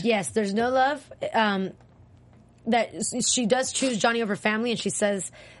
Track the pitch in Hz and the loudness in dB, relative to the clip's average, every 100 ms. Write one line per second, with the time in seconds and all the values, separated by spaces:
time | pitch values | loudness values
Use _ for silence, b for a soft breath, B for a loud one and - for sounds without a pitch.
0 | 208 214 175 226 202 202 240 262 262 294 | 0 0 0 -2 0 0 2 2 2 0
1 | - - - 226 214 196 190 - - - | -8 -10 -2 2 2 2 -2 -6 -20 -20
2 | - - - - - - - 233 - 160 | -20 -20 -20 -20 -20 -12 0 2 2 -4
3 | 220 247 233 - 226 254 262 - 269 220 | -6 -2 0 0 2 2 2 0 0 2
4 | 240 233 220 202 214 220 240 220 202 - | 2 0 0 -2 0 0 -2 -2 -4 0
5 | 208 196 - B B B | 0 0 -6 B B B